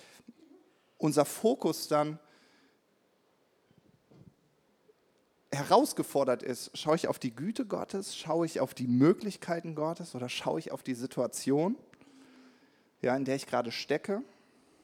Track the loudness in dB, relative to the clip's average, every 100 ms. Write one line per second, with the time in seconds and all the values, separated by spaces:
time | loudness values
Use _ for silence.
0 | -20 -20 -20 -20 -20 -20 _ _ _ -2
1 | 2 4 2 2 0 2 0 -2 0 2
2 | 2 -4 _ _ _ _ _ _ _ _
3 | _ _ _ _ _ _ _ _ _ _
4 | _ -20 -20 -20 _ _ _ _ _ _
5 | _ _ _ _ _ -2 6 6 6 0
6 | -2 2 2 2 -2 -8 -10 -4 0 2
7 | 2 -2 -4 -6 -6 -6 -4 -6 -6 -8
8 | -8 -8 -2 0 0 -2 -4 -2 0 6
9 | 6 6 0 -8 -4 -4 -4 -4 -4 -4
10 | -10 -8 -8 -4 -2 -2 -4 -8 -6 -6
11 | -4 -4 -4 -2 2 2 2 -2 -8 -20
12 | -20 -20 -20 -20 -20 _ _ _ _ _
13 | 0 0 0 -2 -2 -2 -2 -4 -2 -2
14 | -2 -4 -6 -16 _ _ _ _